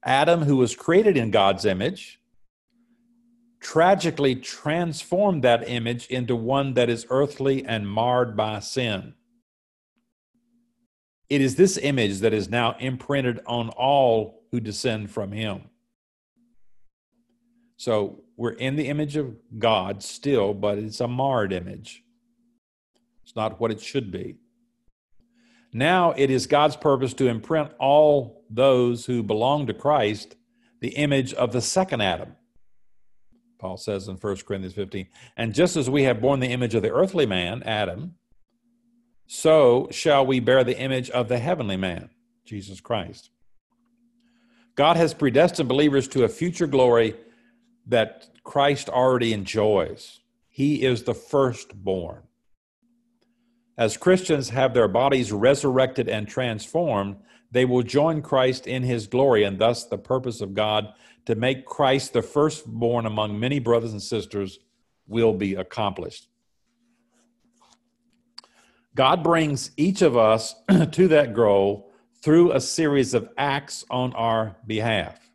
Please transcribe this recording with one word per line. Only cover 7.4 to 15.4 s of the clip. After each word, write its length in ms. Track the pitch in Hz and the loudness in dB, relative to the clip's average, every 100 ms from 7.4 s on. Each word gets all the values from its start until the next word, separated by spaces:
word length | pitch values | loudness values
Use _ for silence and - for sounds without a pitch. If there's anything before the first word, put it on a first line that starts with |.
| 139 135 | -2 -2
and 240 | 131 113 101 | -2 -6 -4
marred 480 | 104 123 123 120 107 | -2 0 0 0 -2
by 240 | 110 107 | -4 -4
sin. 540 | - - 120 101 - - _ _ _ _ _ _ _ _ _ _ _ _ _ _ _ _ _ _ _ _ _ | -8 -6 -4 -4 -8 -20 _ _ _ _ _ _ _ _ _ _ _ _ _ _ _ _ _ _ _ _ _
It 100 | 139 | 0
is 160 | 135 117 | 0 4
this 220 | 190 190 | 2 2
image 420 | 143 139 104 98 | -2 0 0 0
that 120 | 110 | 0
is 160 | 107 90 | 0 -2
now 260 | 117 117 117 | -2 -2 -2
imprinted 600 | 127 127 - 139 127 113 - | -8 -8 -4 -2 -2 -4 -6
on 240 | 120 113 | -6 -6
all 760 | - 131 143 131 113 107 - _ | -2 2 4 4 2 -2 -12 _
who 100 | 120 | -6
descend 520 | 110 101 131 110 104 | -6 -4 -4 -4 -8
from 200 | - 98 | -10 -8
him. 380 | 104 | -6